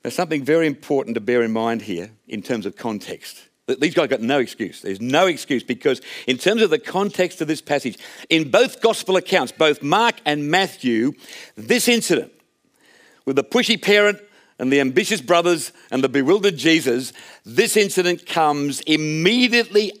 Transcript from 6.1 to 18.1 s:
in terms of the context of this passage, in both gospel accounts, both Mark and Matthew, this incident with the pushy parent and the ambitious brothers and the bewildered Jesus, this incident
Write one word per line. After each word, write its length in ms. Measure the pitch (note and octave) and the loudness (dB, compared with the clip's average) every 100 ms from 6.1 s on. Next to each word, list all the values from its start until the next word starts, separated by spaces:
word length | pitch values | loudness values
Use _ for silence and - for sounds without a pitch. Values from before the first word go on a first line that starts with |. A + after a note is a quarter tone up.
| - - | -10 -4
in 100 | C3 | 0
terms 240 | F3+ A3+ | 0 2
of 80 | G#3 | 2
the 100 | D3+ | 0
context 640 | - F3+ G3+ - F3+ - | -2 -4 -2 -2 -2 -2
of 80 | D3+ | -6
this 100 | D3+ | -6
passage, 380 | - C#3+ B2+ F#2 - - - | -2 -2 -2 -10 -20 -20 -2
in 200 | D#3+ D3+ | 0 4
both 320 | F#3+ B3+ - | 4 2 2
gospel 360 | A3+ G#3 - F#3 | 0 0 0 -2
accounts, 340 | - F#3 B2+ | 2 0 0
both 320 | - D#3+ D3 | 2 2 2
Mark 320 | D3 F#3+ A#3 - D3+ | 0 2 2 0 -2
and 240 | D3+ D3 | -2 0
Matthew, 640 | F3 F#3 - B2 A2+ C3+ - - - - - | 0 0 -4 -2 0 0 -4 -20 -20 -20 -16
this 340 | A2 B3 - | -2 0 2
incident 420 | A#3 - D#3 - _ _ _ _ _ _ _ _ _ - | 0 2 -2 -2 _ _ _ _ _ _ _ _ _ -2
with 100 | C3+ | -2
the 80 | |
pushy 380 | C3 B3 A3 G#3 | 0 0 0 0
parent 400 | - G#3 G#3 G3+ - _ _ - | 2 4 4 0 -12 _ _ -6
and 120 | B2+ | 0
the 80 | C#3+ | 2
ambitious 400 | C3+ C3+ G#3+ A3 | 2 0 -2 -4
brothers 540 | B2 F3 F3 E3+ - _ - | 2 2 4 0 -4 _ -6
and 100 | C3 | -2
the 80 | C3 | 0
bewildered 460 | C#3+ C3+ G3+ G3 D#3+ | 0 2 2 2 0
Jesus, 560 | C#3+ D#3+ C3 A#2+ B2+ - - - | 2 2 2 -2 -4 -14 -20 -20
this 320 | - B2 A3+ A3+ | -4 0 2 2
incident 500 | G3+ F#3+ F3 | 2 0 0